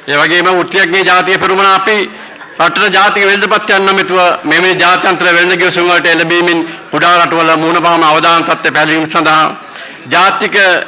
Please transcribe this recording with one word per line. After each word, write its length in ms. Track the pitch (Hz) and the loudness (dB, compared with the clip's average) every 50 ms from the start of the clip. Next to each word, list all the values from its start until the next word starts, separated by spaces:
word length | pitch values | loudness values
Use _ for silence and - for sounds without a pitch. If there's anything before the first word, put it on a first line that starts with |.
| - | -6
ඒ 140 | - 143 147 | -2 0 0
වගේම 300 | 156 160 165 175 175 180 | 2 2 2 2 2 2
වෘත්තිකයන්ගේ 560 | 185 180 170 170 - 190 190 165 175 190 185 | 0 0 -2 -2 0 -2 0 0 0 0 2
ජාතිය 320 | 180 180 180 180 180 190 180 | 2 2 2 2 0 -2 -2
පෙරමුණ 340 | 190 190 190 185 196 196 | 0 -2 0 2 2 2
අපි 260 | 190 190 185 214 214 208 190 - - - - - - - - - - - | 2 2 0 0 -2 -2 -2 -6 -10 -18 -20 -20 -20 -20 -20 -20 -4 -2
රටට 360 | 160 170 170 185 196 208 185 | -2 0 0 0 -2 0 2
ජාතික 300 | 190 196 208 - 208 202 | 2 2 2 2 0 0
වෙළඳපත් 440 | 190 202 202 202 185 208 208 202 - | 0 0 0 0 0 -2 -2 0 0
යන්න 260 | 208 190 196 196 196 | 0 0 2 0 0
මෙතුව 240 | 196 185 185 180 185 180 175 - - | 0 -2 0 0 2 2 2 0 -2
මෙවැනි 380 | - 151 156 170 180 185 180 160 | -2 -2 0 0 0 0 0 0
ජාත්‍යන්තර 460 | 170 175 185 175 - 185 185 - 175 | 2 2 2 2 0 -2 -2 0 0
වෙළඳ 320 | 180 175 170 175 180 185 175 | 0 2 2 2 0 0 0
ගිවිසුම් 320 | 175 180 170 175 175 175 | 0 -2 0 0 0 2
වලට 180 | 175 170 165 175 | 0 2 2 0
එළඹීමෙන් 520 | 165 165 165 165 170 175 170 175 170 165 160 - - - - - | 0 0 0 0 0 0 0 0 0 -2 -4 -6 -10 -16 -14 -8
කුඩා 280 | - 151 156 175 175 175 | -4 -2 2 2 2 2
රටවල 340 | 170 156 165 165 165 160 160 156 | 2 0 0 0 2 2 0 0
මූණපාන 460 | 160 165 170 175 160 170 170 165 165 | 0 0 -2 0 0 0 0 2 2
අවදාන 400 | 151 151 160 160 170 170 165 156 | 2 2 2 2 2 0 0 0
තත්ත්වය 280 | - 165 156 - 160 | -2 -4 -2 -2 -2
පැහැදිලි 260 | 139 151 151 156 156 165 | 0 0 -2 0 0 -2
කිරීම 120 | 160 160 | -4 -2
සඳහා 340 | 160 175 165 160 156 156 156 156 - - - - - - - - - - - | -2 -2 0 2 2 2 2 0 -2 -8 -16 -18 -18 -18 -18 -18 -18 -18 -10
ජාතික 500 | 127 131 170 185 196 196 - 202 196 165 208 196 185 175 156 - | -4 0 2 2 2 0 0 -4 -2 0 2 2 2 2 0 -2